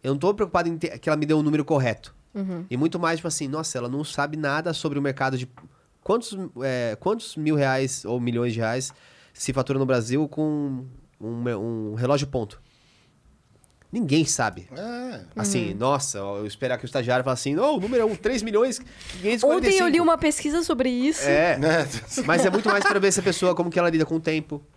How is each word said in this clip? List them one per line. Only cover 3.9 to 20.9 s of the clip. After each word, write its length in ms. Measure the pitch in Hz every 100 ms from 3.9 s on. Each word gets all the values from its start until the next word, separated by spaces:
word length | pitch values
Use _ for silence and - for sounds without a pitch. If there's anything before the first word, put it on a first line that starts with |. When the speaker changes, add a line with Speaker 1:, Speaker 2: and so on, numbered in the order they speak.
| 139
Speaker 1:
sabe 320 | 151 - 143 151
nada 360 | 147 147 165
sobre 260 | 156 156 143
o 40 |
mercado 340 | 139 135 135 131
de 100 | 123 - - _ _ _
quantos, 320 | - 220 233 190 185 117
é, 340 | 131 127 117 107
quantos 380 | 180 220 - -
mil 180 | 151
reais 500 | 151 135 131 135 - -
ou 120 | 123
milhões 360 | 120 117 120
de 60 | 113
reais 340 | 113 123 127 - - - -
se 180 | - -
fatura 260 | 135 127 135
no 60 |
Brasil 420 | 135 127 110 131 151
com 600 | 151 156 151 143 131 131 123 - _
um, 280 | 107 117 123
um 440 | 110 113 113 107 110
relógio 300 | 123 143 143
ponto. 340 | 135 107 - - _ _ _ _ _ _ _ _ _ _ _ _
Ninguém 320 | 220 180 151
sabe. 440 | 156 - 110 90 90
Speaker 3:
É. 460 | 131 214 240 254 180 90 -
Speaker 1:
Assim, 360 | 208 160 107
Speaker 2:
Uhum. 40 | 98
Speaker 1:
nossa, 400 | 127 143 - 104
eu 280 | 98 101 107
esperar 320 | - 127 123
que 60 |
o 20 | 123
estagiário 380 | 139 120 123
fale 100 | 127
assim, 200 | 127 -
"Não, 220 | 151 269 285
o 40 |
número 220 | 196 247
é 40 | 220
um, 80 |
três 260 | 196 214 254
milhões 360 | 220 208 254 -
quinhentos 640 | - - - 185 190 233
e 40 | 269
quarenta 220 | 349 370
e 40 |
cinco." 20 |
Speaker 2:
Ontem 40 | 381
eu 100 | 349
li 120 | 302
uma 160 | 330 330
pesquisa 460 | 320 294 294 311
sobre 260 | 330 269
isso. 360 | 262